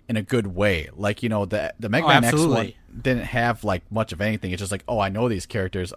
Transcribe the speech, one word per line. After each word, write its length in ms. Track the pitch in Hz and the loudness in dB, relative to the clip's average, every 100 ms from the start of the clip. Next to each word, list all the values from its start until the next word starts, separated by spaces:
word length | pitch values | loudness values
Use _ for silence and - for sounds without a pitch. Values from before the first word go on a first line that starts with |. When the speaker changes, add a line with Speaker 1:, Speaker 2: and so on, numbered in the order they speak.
| - | -4
Speaker 1:
in 80 | 110 | -4
a 60 | |
good 240 | 98 127 98 | 0 0 0
way. 400 | 90 101 85 - | 0 2 2 -2
Like, 280 | 78 104 107 | -4 -2 -2
you 60 | 117 | 0
know, 160 | 110 101 | 0 0
the, 280 | 104 73 - | -2 -2 -4
the 80 | 110 | -2
Mega 160 | 123 | 2
Speaker 2:
Oh, 40 | 160 | 6
Speaker 1:
Man 160 | 143 | 6
X 80 | 117 | 6
one 80 | 151 | 4
Speaker 2:
absolutely. 340 | 165 123 98 - - 123 | 4 2 -2 -8 -18 -6
Speaker 1:
didn't 220 | 127 123 | -2 -2
have, 400 | 82 120 120 113 | -2 0 0 0
like, 260 | 104 90 - | -2 -2 -2
much 220 | 107 110 | -4 -4
of 80 | - | -2
anything. 320 | 107 107 92 | -2 -2 -4
It's 80 | 90 | -4
just 100 | 98 | -4
like, 140 | 98 - | -6 -2
"Oh, 140 | 113 | 0
I 80 | 98 | 0
know 200 | 101 120 | 0 0
these 180 | 98 - | 0 -4
characters. 460 | 107 92 95 90 | -4 -2 -4 -6